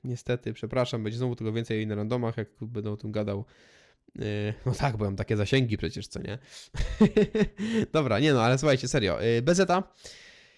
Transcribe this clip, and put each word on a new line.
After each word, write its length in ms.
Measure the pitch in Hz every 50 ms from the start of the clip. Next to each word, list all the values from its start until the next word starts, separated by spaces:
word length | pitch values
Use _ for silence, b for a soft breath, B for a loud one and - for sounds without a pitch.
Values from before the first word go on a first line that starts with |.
| -
Niestety, 500 | 127 123 123 - - 123 120 - 110 107
przepraszam, 500 | - - 107 - 127 123 - - 117 107
będzie 140 | 107 110 117
znowu 180 | 127 127 120
tego 180 | - 113 110 107
więcej 340 | 117 117 - 113 107 107 107
na 80 | 107
randomach, 420 | 104 104 107 123 123 120 113 113 -
jak 100 | 107 - _ -
będę 300 | 113 110 120 110 104 107
o 60 | 104 107
tym 140 | - 107
gadał. 340 | 104 107 107 107 101 101 - b b b b b b b b b b b b _ -
Yy, 80 | - - 107 104 104 104 107 107 - -
no 60 | 131
tak, 260 | 113 - - - 107 107
bo 80 | 107
mam 100 | 98 98
takie 220 | 95 104 - 113 104
zasięgi 400 | 101 - - 135 127 117 110 -
przecież, 300 | - - - - - -
co 120 | - -
nie? 180 | - - 104 123 B B B B B B B - - - - - 220 208 - 214
<laughs> 760 | 208 - - 214 208 - - - 208 220 226 220 - - -
Dobra, 260 | 156 147 127 107 101
nie 140 | 143 156 143
no, 80 | 123 110
ale 140 | 117 131 131
słuchajcie, 300 | 139 151 135 - - 127
serio. 340 | - 139 107 92 82 -
Yy, 200 | 101 117 117 117
B 140 | 123 151 175
Z 140 | 180 190 180
A, 140 | 180 185 190 - B B B B B B B B B B B B B